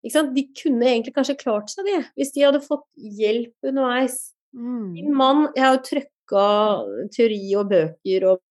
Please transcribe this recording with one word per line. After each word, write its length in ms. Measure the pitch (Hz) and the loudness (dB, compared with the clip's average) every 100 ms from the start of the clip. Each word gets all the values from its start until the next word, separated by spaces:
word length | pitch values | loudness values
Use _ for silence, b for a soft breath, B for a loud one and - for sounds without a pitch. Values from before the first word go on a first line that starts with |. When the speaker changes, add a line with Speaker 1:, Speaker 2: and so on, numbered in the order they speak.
Speaker 1:
ikke 100 | 233 | 0
sant? 200 | 294 294 | 0 0
De 120 | 262 277 - | -2 -4 -6
kunne 300 | 311 240 247 | -2 2 2
egentlig 260 | 240 226 | 2 -2
kanskje 220 | 285 269 277 | -2 -2 -2
klart 300 | - 214 214 | -2 -4 -4
seg 140 | - 381 | -8 -2
det, 200 | 381 - - | -2 -4 -6
hvis 160 | 277 | -6
de 140 | - 285 | 2 2
hadde 160 | 285 | 2
fått 220 | 285 294 _ _ | -2 -8 _ _
hjelp 560 | 214 202 214 226 240 _ 269 | -18 -4 0 0 -4 _ -4
underveis. 680 | 269 262 247 262 262 - _ _ 247 | -2 0 0 -2 -4 -16 _ _ -14
Speaker 2:
Mm. 380 | 240 247 202 | -8 -8 -8
Speaker 1:
Min 200 | 170 294 | -6 -2
mann, 340 | 277 262 285 302 - | 2 4 4 0 2
jeg 80 | 262 | 2
har 100 | 262 | 2
jo 80 | |
trøkka 640 | 262 294 277 _ _ 202 202 208 214 190 104 104 202 | 0 -8 -8 _ _ 2 2 2 2 0 -4 -8 -10
teori 440 | - 226 214 196 196 | 0 2 2 -2 -2
og 140 | 202 | 2
bøker 600 | 190 160 160 190 190 185 | 2 2 -4 -2 2 2
og 80 | 185 _ | 2 _